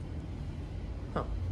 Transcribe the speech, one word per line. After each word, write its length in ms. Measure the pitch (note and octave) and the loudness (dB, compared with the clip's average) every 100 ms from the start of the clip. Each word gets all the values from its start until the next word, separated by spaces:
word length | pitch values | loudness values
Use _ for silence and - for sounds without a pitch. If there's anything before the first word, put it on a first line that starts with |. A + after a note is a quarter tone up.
| - - - - - - - - - - - - | -2 -2 -2 -2 0 0 -2 -2 0 0 0 0
Oh, 100 | - - - | 2 2 2